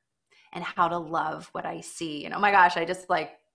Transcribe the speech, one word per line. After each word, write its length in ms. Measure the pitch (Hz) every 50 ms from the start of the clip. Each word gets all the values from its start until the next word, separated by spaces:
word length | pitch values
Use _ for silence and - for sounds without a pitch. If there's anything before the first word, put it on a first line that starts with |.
| _ _ _ _ _ _ _ _ _ -
and 120 | - 180 180
how 240 | - - - 175 165
to 100 | 170 175
love 500 | 165 156 165 160 151 156 156 156 170 -
what 140 | - 165 -
I 140 | 170 170 165
see. 420 | - - - - 170 160 147 143 165
And 100 | 165 -
oh 40 | -
my 100 | 202 208
gosh, 260 | 202 196 180 180 175
I 80 | 175 165
just, 260 | 175 185 180 - -
like, 220 | 180 160 156 - - _ _ _